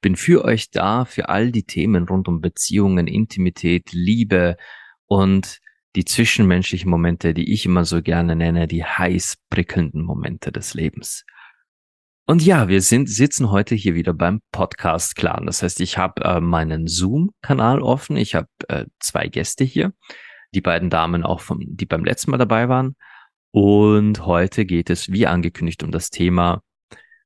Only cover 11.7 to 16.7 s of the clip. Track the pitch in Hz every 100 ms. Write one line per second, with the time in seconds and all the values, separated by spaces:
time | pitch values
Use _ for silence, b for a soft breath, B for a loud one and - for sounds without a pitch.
11.7 | _ _ _ _ _ - 165 160 175 104
12.7 | 98 95 117 131 104 139 - 120 101 101
13.7 | 113 98 85 85 82 87 107 _ - 90
14.7 | - 85 82 - - 85 - 82 90 90
15.7 | - 90 - 92 - - 90 85 85 80